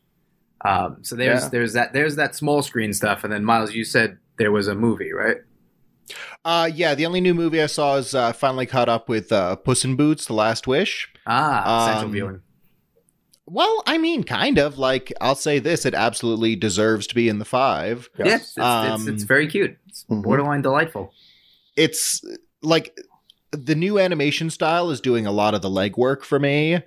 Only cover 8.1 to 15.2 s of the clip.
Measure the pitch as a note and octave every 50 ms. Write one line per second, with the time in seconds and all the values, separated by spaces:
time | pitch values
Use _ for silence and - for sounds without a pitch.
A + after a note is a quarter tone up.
8.1 | C#3 C3 A#2+ A#2 - - - C3+ C3 C3 B2+ A#2+ C3 C3 A#2+ A#2 A#2 A#2 - -
9.1 | A#2 A2 F#2+ - A2+ G2+ F#2 F2+ F#2+ - - B2+ B2+ - - B2+ C3 B2+ D3 D3+
10.1 | D#3 - - - A#2 G#2+ G#2+ A2 A2+ - - B2+ C3 D#3 G#3 - - - - -
11.1 | _ - _ A2 A#2 B2+ D3+ D3+ C3+ G#2+ G2 G2+ A2+ A2+ A#2 A2+ A2 G#2+ A2 G#2
12.1 | G#2 G2+ G2 F#2+ F#2+ F#2+ - _ _ _ _ _ _ _ _ _ _ _ _ _
13.1 | _ _ _ _ _ _ _ - E3+ B3 E4+ A4 A4+ A4 - - D4+ E4 D#4+ E4
14.1 | E4+ B3+ - - B2 G2+ F#3 C#4 C4 D3+ C#3+ D3+ C#3 C3+ C3 C3 C3 C3 - -
15.1 | - -